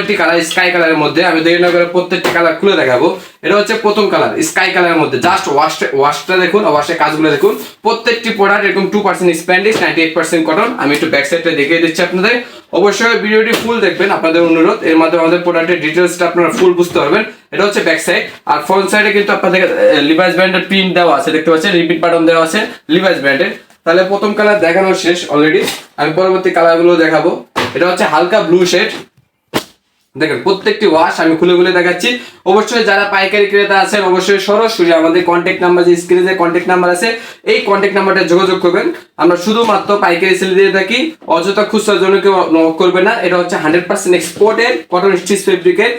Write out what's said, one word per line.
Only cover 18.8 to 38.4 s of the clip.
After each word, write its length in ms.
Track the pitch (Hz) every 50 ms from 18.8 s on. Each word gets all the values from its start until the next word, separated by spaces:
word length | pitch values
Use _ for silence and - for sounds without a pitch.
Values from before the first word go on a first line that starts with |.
| 190 180
সাইডে 180 | 214 214 202 214 202
কিন্তু 140 | 208 202 208 196
আপনাদের, 240 | - - 185 180 185 185
আহ, 80 | - - - - - - 143 143 151
লিভাইস 240 | 160 175 185 180 165
ব্র্যান্ডের 280 | 175 190 185 185 180 - -
প্রিন্ট 220 | 196 190 190 185 175
দেওয়া 160 | 180 175 165 143 139
আছে, 100 | - 165 156
দেখতে 140 | 156 160 170
পাচ্ছেন 200 | 160 160 - 196 180 170
রিপিট 200 | 165 165 170 160 175
বাটন 200 | 170 170 170 160 165
দেওয়া 140 | 165 165 165
আছে 120 | 160 208 214 233 247 - - _ - 156
লিভাইস 260 | 185 190 185 165 139 139
ব্র্যান্ডের। 280 | 139 135 135 185 208 220 - - _ _ _ -
তাহলে 160 | 165 170 180 185 190
প্রথম 200 | 196 196 220 202 208
কালার 200 | 214 208 208 208 208 170
দেখানো 240 | 165 170 190 196 190 175 - -
শেষ 140 | 170 175 - - - 147
already, 280 | 147 156 156 170 214 - - - - - - _ -
আমি 120 | 151 156 156 180
পরবর্তী 300 | 190 185 190 185 185 180 175
কালারগুলো 360 | 170 170 165 165 165 170 175 175 160 160
দেখাবো। 280 | 160 156 151 151 180 - - - - - - - - -
এটা 100 | 135 170 185
হচ্ছে 160 | 180 185 214 - 202
হালকা 240 | 185 175 180 220 202 170
ব্লু 120 | 160 170 185 175 175 175
শেড, 160 | 185 214 - - - - - _ _ _ _ _ _ _ _ - - - - _ _ _ _ _ _ _ _ -
দেখেন 240 | 131 156 147 135 123 -
প্রত্যেকটি 380 | 190 190 185 - 214 214 - 214 175 156
ওয়াশ 220 | 160 165 165 - - 165
আমি 100 | 160 160 160
খুলে 140 | 175 180 175
খুলে 140 | 175 180 185 175 180
দেখাচ্ছি। 300 | 170 180 175 175 - 240 254 240 - - - - - 185
অবশ্যই 320 | 185 214 202 - - 233 220 202
যারা 140 | 196 196 202 196 196
পাইকারি 340 | 190 190 190 208 208 202 196
ক্রেতা 260 | 202 202 202 - 196 196 185
আছেন 160 | 175 214 208 190 185
অবশ্যই 280 | 180 185 180 202 202 196 -
সরাসরি 440 | 202 208 214 226 220 - - 175 170 170 160
আমাদের 200 | 160 165 160 180 170 170
কন্ট্যাক্ট 300 | 175 170 170 185 185 - 185
নাম্বার, 180 | 180 175 180 175
যে 60 | 175 175 170
স্ক্রিনে 220 | 170 - 180 180 180 190
যে 40 | 190 180
কন্ট্যাক্ট 260 | 170 170 165 175 - 185
নাম্বার 180 | 180 180 175 180 175
আছে 120 | - 233 233 233 - - - - - - 202
এই 80 | 226 - - 202
কন্ট্যাক্ট 260 | 196 202 202 196 190
নাম্বারটা 260 | 196 190 190 180 185 170 160
যোগাযোগ 260 | 170 185